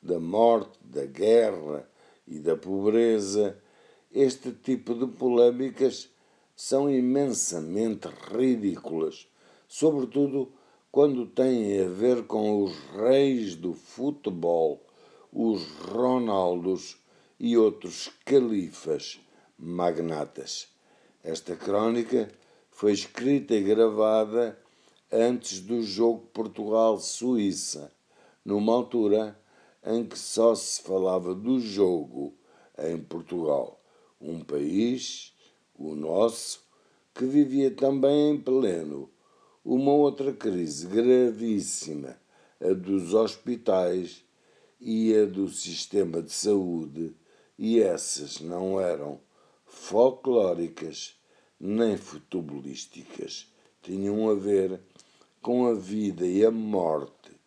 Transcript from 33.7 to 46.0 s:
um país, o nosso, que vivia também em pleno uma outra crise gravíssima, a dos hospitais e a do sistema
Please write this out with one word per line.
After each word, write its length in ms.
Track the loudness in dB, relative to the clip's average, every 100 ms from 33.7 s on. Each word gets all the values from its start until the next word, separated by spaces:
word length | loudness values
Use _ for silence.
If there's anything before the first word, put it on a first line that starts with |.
| -12 _ _ _ _
um 200 | -12 -10
país, 920 | -6 -4 -2 0 0 -2 -8 -12 -16 _ _ _ _
o 200 | _ -12
nosso, 720 | -8 -2 2 2 0 -12 -14 _ _ _ _ _
que 100 | -6
vivia 460 | 0 4 4 4 0
também 600 | 2 0 4 4 4 4
em 100 | 2
pleno 680 | 0 2 2 -2 -6 -10 -12 _ _ _ _ _
uma 280 | -2 2 4
outra 400 | 6 4 2 -4
crise 540 | -2 -4 -2 -4 -6 -2
gravíssima, 1300 | 2 6 6 4 0 -2 -2 -4 -8 -8 -10 -12 -16 _ _ _ _
a 120 | -2
dos 420 | -2 0 -2 2
hospitais 1080 | 2 2 -2 -6 -4 0 2 2 -2 -6 -12 _ _ _ _ _ _
e 340 | -4 0 4
a 100 | 4
do 240 | 4 0 -4
sistema 760 | -4 -10 -10 -4 -2